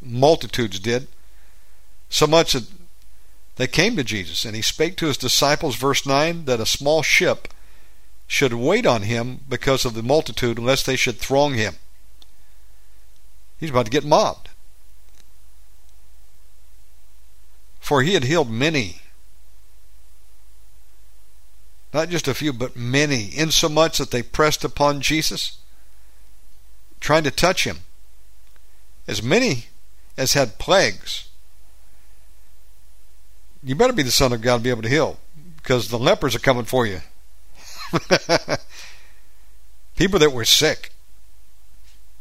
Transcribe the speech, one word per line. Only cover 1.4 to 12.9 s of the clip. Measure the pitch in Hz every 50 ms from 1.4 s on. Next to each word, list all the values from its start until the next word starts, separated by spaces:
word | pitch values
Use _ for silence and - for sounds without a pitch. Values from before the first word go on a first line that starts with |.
| - - - - - - - - - - - - - -
So | - - 156
much | 151 156 165 160 - -
that | 131 107 - - - - - - - - - - - - - - - - - -
they | - 127 131
came | - 151 170 226 247
to | 175 127
Jesus, | - 113 101 90 80 - - -
and | 117 107
he | 110 110
spake | - - - 160 170 185
to | - 170
his | 156 127 -
disciples, | 127 120 - - 147 139 147 147 - 147 113
verse | 107 127 139 135 - -
nine, | 139 135 139 151 165 170 170 160
that | 135 123 110
a | 110
small | - - - 135 143 156 160 -
ship | - - - 185 147 113 - - - - - - - - - - - - - - - - - -
should | - - - 143 127 117
wait | 117 123 147 190 240 233
on | 170 123 110 101
him | 107 117 117 117 127 127 - - -
because | 123 - - 139 135 131 -
of | 131 110
the | 113 113
multitude, | 123 139 160 156 - - - 131 120 113 117
lest | 117 123 135 - -
they | - 131
should | 123 - 131 113 -
throng | - - 135 139 147 147 135
him. | 113 107 98 - - - - - - - - - - - - - - - - - - - - - - - -